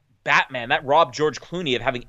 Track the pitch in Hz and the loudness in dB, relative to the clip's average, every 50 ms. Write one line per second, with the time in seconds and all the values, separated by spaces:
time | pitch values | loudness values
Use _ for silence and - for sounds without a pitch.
0 | _ _ _ _ - 147 143 170 - - 131 127 117 120 147 160 156 131 143 160 | _ _ _ _ -2 2 2 2 2 0 -4 -8 -2 -2 -2 -2 0 2 4 4
1 | 165 135 117 - 151 151 127 - - - 170 180 185 143 123 113 113 131 127 123 | 4 2 0 -2 -2 -2 -2 -4 -14 -12 -10 -8 -4 -2 -2 -2 -2 -2 -4 -4
2 | - | -6